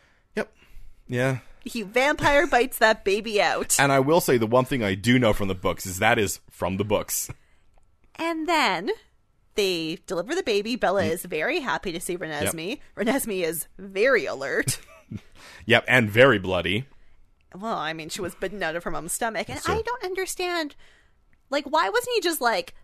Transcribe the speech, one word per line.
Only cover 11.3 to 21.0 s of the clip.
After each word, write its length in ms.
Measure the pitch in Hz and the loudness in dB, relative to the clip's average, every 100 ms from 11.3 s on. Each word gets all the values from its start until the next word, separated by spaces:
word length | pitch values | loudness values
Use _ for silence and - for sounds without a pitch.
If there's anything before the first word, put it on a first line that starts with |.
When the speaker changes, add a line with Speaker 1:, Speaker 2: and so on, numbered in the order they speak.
| 156 190 330 | -4 -2 -4
Speaker 2:
happy 300 | 254 160 196 | -4 -4 -6
to 100 | 165 | -8
see 160 | - 175 | -8 -8
Renesmee. 640 | 160 147 - 165 170 269 - - | -6 -4 -4 -4 -8 -10 -14 -4
Speaker 1:
Yep. 100 | 208 | -2
Speaker 2:
Renesmee 340 | 269 226 185 | -2 -2 -4
is 240 | 165 165 - - | -4 -4 -10 -16
very 480 | 196 190 247 240 131 | -10 0 2 2 0
alert. 520 | 120 135 175 - - | -6 -4 -2 -2 -6
<laughs> 40 | - - _ 107 - - - - - | -10 -20 _ -16 -16 -20 -20 -14 2
Speaker 1:
Yep, 180 | 113 - | 2 4
and 220 | 123 110 | 2 4
very 300 | 104 135 107 | 6 8 6
bloody. 480 | 92 90 87 104 135 - - - - _ _ | 2 -2 0 -2 -4 -16 -20 -20 -20 _ _
Speaker 2:
Well, 220 | 180 220 180 | -12 -6 -4
I 160 | 151 | -6
mean, 160 | 160 160 | -8 -10
she 140 | - | -8
was 120 | 180 | -8
bitten 280 | - 190 202 | -8 -8 -6
out 140 | 165 165 | -6 -6
of 80 | |
her 60 | 190 | -6
mom's 220 | 156 160 | -8 -6
stomach. 340 | - 233 208 208 | -4 -4 -4 -6
And 80 | 262 | -6
Speaker 1:
That's 100 | 330 | -2
true. 80 | |
Speaker 2:
I 80 | 427 | -2
don't 200 | 440 494 | -2 -6
understand, 680 | 370 370 370 - 359 349 294 - - _ | -6 -6 -6 -4 -4 -4 -6 -10 -20 _